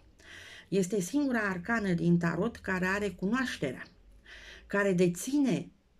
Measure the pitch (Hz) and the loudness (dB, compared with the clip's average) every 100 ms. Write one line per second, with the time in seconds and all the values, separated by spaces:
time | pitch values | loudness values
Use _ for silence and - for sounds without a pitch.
0 | - - - - - - - 190 180 214 | -18 -20 -20 -20 -20 -20 -2 0 0 -2
1 | 175 285 277 240 208 185 175 233 202 170 | 0 0 0 0 0 -2 -2 0 0 2
2 | 170 175 170 160 220 233 - 185 185 202 | 4 4 4 0 -2 -4 -4 -2 0 0
3 | 202 180 185 247 247 - 143 127 - - | -2 -4 -2 0 0 -2 -4 -6 -12 -20
4 | - - - - - - - 202 202 180 | -20 -20 -20 -20 -20 -20 -4 0 2 4
5 | 180 175 - 294 262 156 - - _ _ | 4 2 -2 2 2 0 -4 -16 _ _